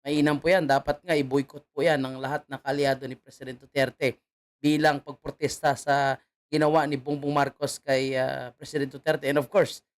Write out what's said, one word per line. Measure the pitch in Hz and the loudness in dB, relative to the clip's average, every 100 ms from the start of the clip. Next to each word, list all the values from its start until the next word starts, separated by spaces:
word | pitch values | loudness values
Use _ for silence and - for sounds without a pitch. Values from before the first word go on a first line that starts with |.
Mainam | 139 151 147 147 | -2 2 2 2
po | 160 | 2
yan. | 185 147 | 2 2
Dapat | 135 - 143 180 | 0 0 -6 -2
nga | |
i-boycott | 151 131 139 135 143 _ | -2 0 -2 -2 -14 _
po | - 165 | 0 2
yan | 147 | 2
ng | 131 131 | -2 -6
lahat | 135 147 - | -6 -6 -8
ng | 135 | -10
kalyado | 139 143 139 131 131 | -4 0 0 0 -6
ni | |
President | 127 _ - 131 123 | -14 _ -18 -16 -16
Duterte | 135 143 131 - 135 - _ _ _ _ | -4 0 0 0 -4 -4 _ _ _ _
bilang | 147 151 156 143 147 | 2 4 2 2 -8
pagprotesta | 135 143 - 143 - 151 139 | -14 -14 -6 -6 0 -2 0
sa | - 139 139 135 _ _ _ | 0 2 2 -2 _ _ _
ginawa | 151 151 160 147 | 2 4 4 2
ni | 139 | -4
Bongbong | 127 147 143 | -4 -4 0
Marcos | 147 139 _ 139 - | 0 0 _ -6 -6
kay, | 147 135 135 131 | 0 0 0 -2
ah, | 131 135 123 _ | -2 -4 -10 _
President | 143 151 139 | -6 -4 -4
Duterte. | 139 - 151 139 | -4 -2 0 2
And | 143 | 0
of | 131 | 2
course | 202 147 - _ | 0 0 -4 _